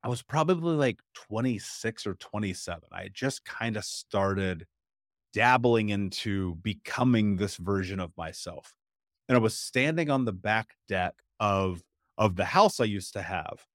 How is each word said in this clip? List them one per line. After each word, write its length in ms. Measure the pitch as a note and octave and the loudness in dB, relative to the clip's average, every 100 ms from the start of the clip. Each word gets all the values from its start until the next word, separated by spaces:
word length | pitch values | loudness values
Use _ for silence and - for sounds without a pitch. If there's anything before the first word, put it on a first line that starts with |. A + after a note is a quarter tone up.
I 60 | A#2 | -4
was 140 | A#2+ | -6
probably, 540 | - D3+ D#3 F3+ E3+ D#3 | -2 0 2 2 2 2
like, 240 | C3 - _ | 2 0 _
twenty-six 920 | - - G#2+ B2+ A2+ - - - - G#2 | -20 -8 -2 0 -2 -6 -8 -8 -6 -8
or 80 | F2+ | -8
twenty-seven. 720 | - G#2 G#2 F2+ - E2+ E2 | -8 -4 -4 -4 -8 -10 _
I 120 | F2+ | -14
had 100 | F#2+ | -12
just 300 | G2 C3 - | -4 -4 -4
kinda 380 | - - A#2 G#2 | -12 -6 -4 -4
started 840 | - - - G2+ G2 G2 F#2+ F2 E2 _ _ _ _ _ _ | -8 -12 -4 0 2 0 -2 -4 -10 _ _ _ _ _ _
dabbling 580 | G2+ A#2+ B2+ A#2+ A#2 G#2+ | 2 4 6 6 4 4
into 680 | G2+ G2 - A2 G2 F#2 E2 | 0 -2 -4 -4 -2 -2 -4
becoming 800 | G#2+ G#2 - - B2 A#2 G#2+ F#2+ | -6 -6 -8 0 4 6 4 2
this 200 | G2+ - | -2 -4
version 440 | F2+ G2+ F#2 F#2+ | -2 -2 -2 -6
of 160 | F2 - | -8 -8
myself. 580 | D#2+ - - E2+ - _ _ _ _ _ - | -12 -10 -14 -14 -20 _ _ _ _ _ 2
And 80 | B2 | 4
I 40 | |
was 160 | A2 - | 4 -2
standing 520 | - B2+ C#3 D#3+ D3+ | -4 0 0 0 0
on 160 | C3+ A#2+ | 0 0
the 60 | |
back 420 | F#2 G2 A2 A2 _ _ | -2 0 -2 -2 _ _
deck 340 | F#2+ F2+ - _ _ | -2 -2 -6 _ _
of, 420 | G#2 G2 F#2+ E2+ _ _ _ - | 0 2 0 -4 _ _ _ 2
of 180 | G#2+ F2+ | 2 2
the 100 | F2+ | 2
house 340 | F#3 G#3 - | 6 6 4
I 40 | |
used 300 | A2+ G2+ - | 0 0 -6
to 80 | G2+ | -10
have. 440 | F2 F#2 D#2 - _ | -6 -6 -6 -12 _